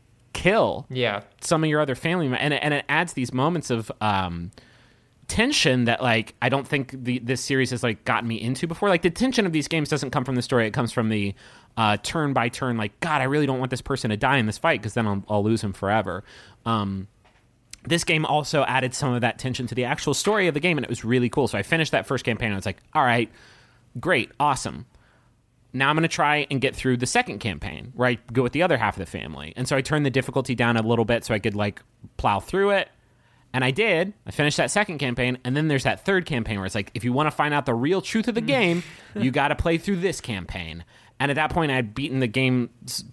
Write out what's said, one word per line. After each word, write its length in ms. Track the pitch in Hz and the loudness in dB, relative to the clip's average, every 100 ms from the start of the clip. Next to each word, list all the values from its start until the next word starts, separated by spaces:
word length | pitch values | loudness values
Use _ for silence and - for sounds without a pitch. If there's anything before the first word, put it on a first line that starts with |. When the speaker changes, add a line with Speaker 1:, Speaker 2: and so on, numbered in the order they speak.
| _ _ _ | _ _ _
Speaker 1:
kill 540 | - 180 214 117 - - | -2 2 4 4 0 -6
Speaker 2:
Yeah. 320 | 127 120 101 - _ | -2 0 -2 -6 _
Speaker 1:
some 240 | - 160 | -2 0
of 60 | 156 | 2
your 100 | 151 | 2
other 140 | 143 | 0
family 340 | 123 165 180 143 | -2 -2 0 0
mem-, 100 | 123 | 0
and, 140 | 147 | 0
and 200 | 139 151 | 0 0
it 100 | 143 - | -2 0
adds 240 | 151 175 | 0 0
these 180 | - 120 | -2 -4
moments 380 | 123 147 170 - | 0 0 0 -2
of, 200 | 117 110 - | -2 -4 -4
um, 500 | 107 98 92 85 87 - - - _ _ _ _ - | 0 0 -2 -4 -10 -14 -20 -20 _ _ _ _ -4
tension 560 | - 247 302 156 127 117 | 0 2 2 2 4 2
that, 160 | 117 | 2
like, 320 | 120 113 110 - | 2 2 0 -4
I 60 | 120 | 0
don't 180 | 135 131 | 0 0
think 240 | 147 135 135 | -4 -4 -8
the, 140 | 123 123 | -4 -4
this 200 | 120 127 | -2 -4
series 300 | - 135 123 | 0 0 0
has, 120 | 120 | 0
like, 220 | 120 104 | -2 -2
gotten 240 | - 110 117 | 0 0 0
me 120 | 113 | -4
into 260 | 117 131 170 | -4 -4 -4
before. 220 | 165 202 | 0 2
Like, 140 | 175 | 4
the 80 | 180 | 2
tension 360 | - 254 240 196 | 2 0 2 2
of 60 | |
these 160 | 156 135 | 0 0
games 200 | 160 147 | 0 0
doesn't 220 | 147 131 | -2 -2
come 140 | 143 | -2
from 100 | 127 | -2
the 80 | 127 | -2
story. 240 | - 123 110 | 0 2 2
It 60 | |
comes 200 | 104 120 | 0 -2
from 160 | - 110 | 0 0
the, 260 | 107 101 - - - - - | 0 -2 -4 -12 -20 -10 0
uh, 200 | 107 104 | 2 2
turn 300 | - 165 147 | 0 -2 0
by 160 | 131 117 | 0 -2
turn, 260 | - 131 117 | -2 -2 -2
like, 220 | 107 - | -4 -4
"God, 220 | 170 147 | -2 0
I 20 | |
really 220 | 131 147 143 | 2 2 2
don't 120 | 131 | 0
want 120 | 127 | -2
this 100 | 127 | -4
person 300 | - 135 120 | -4 -2 0
to 60 | 107 | 0
die 200 | 135 139 | 2 4
in 80 | |
this 140 | 110 - | 2 0
fight 240 | 165 131 | 0 0
'cause 100 | 110 | 0
then 140 | 120 107 | -2 0
I'll, 180 | 98 - | 0 0
I'll 140 | 104 | 0
lose 220 | 107 113 | 2 2
him 80 | 104 | 0
forever." 500 | 98 98 110 95 87 - - - - 117 | -2 0 2 0 -6 -10 -18 -20 -10 -2
Um, 420 | 110 101 98 95 _ _ _ _ _ _ - | 0 0 -4 -8 _ _ _ _ _ _ -14
this 200 | - 165 | -2 -2
game 220 | - 160 156 | 0 0 2
also 360 | 147 147 151 | 0 0 0
added 300 | 131 127 127 | 2 0 -2
some 200 | - 135 | -2 -2
of 80 | 123 | 0
that 160 | 117 - | 0 -2
tension 280 | 131 123 123 | -6 -6 -6
to 60 | |
the 100 | 117 | -4
actual 280 | 123 151 - | -2 -2 -2
story 360 | 135 202 214 180 | 0 2 2 2
of 60 | |
the 60 | 147 | 2
game, 160 | 175 151 | 0 0
and 80 | |
it 60 | 120 | -2
was 120 | 120 | -4
really 280 | 110 127 123 | 0 2 2
cool. 180 | - 120 | 2 0
So 80 | 104 | 0
I 60 | |
finished 300 | - 165 156 | 0 0 2
that 140 | 139 - | 0 0
first 200 | 131 - | -2 -2
campaign, 220 | 107 117 | -2 -2
and 80 | 98 | -2
I 20 | |
was 80 | 98 | -4
like, 160 | - - | -8 -4
"All 100 | 156 | 0
right, 260 | 131 120 117 - - - - _ _ 123 | 4 4 0 -6 -20 -20 -20 _ _ -6
great, 320 | 151 156 - - | 0 0 0 0
awesome. 460 | 147 131 - 67 - - _ _ _ _ _ _ _ | 0 0 -4 -10 -14 -20 _ _ _ _ _ _ _
Now 160 | 127 139 | 0 2
I'm 80 | 156 | 4
gonna 120 | 160 | 2
try 380 | - 147 147 143 | 2 2 2 0
and 100 | 135 | 0
get 160 | 127 - | 0 0
through 220 | 131 123 | 0 0
the 80 | 127 | 2
second 320 | 240 247 196 | 0 0 -4
campaign, 540 | 107 76 104 73 - | -6 -6 -8 -10 -10
where 160 | - 123 | -2 0
I 80 | 120 - | 0 -2
go 80 | 117 | 0
with 100 | 123 | 0
the 100 | 143 | 2
other 140 | 180 135 | 2 2
half 220 | 107 95 | 0 -4
of 20 | |
the 100 | 87 | -6
family." 440 | 85 62 71 78 - | -8 -10 -10 -12 -6
And 100 | 127 | -2
so 120 | 139 | -2
I 20 | |
turned 240 | 135 151 | 0 0
the 60 | 143 | 2
difficulty 440 | 127 127 135 127 | 0 0 -2 0
down 220 | 120 120 113 | 2 2 4
a 60 | |
little 240 | 110 117 113 | 2 2 4
bit 180 | 117 | 2
so 80 | - | 0
I 60 | 107 | -2
could, 160 | 113 | 0
like, 260 | 101 104 - - _ - - | -2 -2 -4 -14 _ -18 -4
plow 200 | 113 101 | 0 0
through 320 | - 185 202 | 0 0 2
it. 180 | 196 - _ _ _ _ _ _ | 2 0 _ _ _ _ _ _
And 80 | 127 | -2
I 60 | 127 | 0
did. 440 | 139 220 160 190 - - | 2 2 2 0 -4 -8
I 40 | |
finished 260 | - 147 160 | 0 0 2
that 140 | 127 | 0
second 280 | 208 208 156 | 0 0 -2
campaign, 400 | 135 123 123 127 | -4 0 0 -2
and 100 | 123 139 | -2 0
then 120 | 156 | 2
there's 160 | 139 | 2
that 200 | 127 104 - | 2 0 0
third 180 | 190 | 0
campaign 320 | 165 135 107 104 | 0 -2 -2 -2
where 80 | 95 | -2
it's 80 | |
like, 160 | 107 101 | -4 -6
if 100 | 107 | -4
you 80 | 120 | -2
wanna 180 | 127 151 | 0 0
find 220 | - 147 | 0 0
out 140 | 147 139 | 0 0
the 80 | |
real 260 | 117 139 185 | 0 2 0
truth 280 | - 226 220 | 0 -2 0
of 60 | |
the 60 | 226 | -2
Speaker 2:
Mm. 40 | 226 | 0
Speaker 1:
game, 360 | 269 185 170 - - | 2 2 2 -2 -12
Speaker 2:
<laughs> 140 | - | -14
Speaker 1:
you 160 | 104 123 | -2 0
gotta 240 | 135 143 | 2 2
play 220 | 147 170 165 | 0 0 0
through 180 | 196 190 | 0 -2
this 240 | 185 - | -2 -4
campaign. 640 | - 98 87 92 82 82 85 - - - | -6 -6 -6 -8 -8 -12 -16 -20 -16 -2
And 100 | 143 | 0
at 40 | |
that 160 | 139 156 | 2 0
point, 180 | 175 156 | 2 2
I'd 240 | 131 110 | 2 -2
beaten 240 | 107 147 131 | -4 -4 0
the 60 | 123 | 0
game's 800 | 127 131 127 117 - - - - | 2 2 2 -2 -6 -10 -10 -8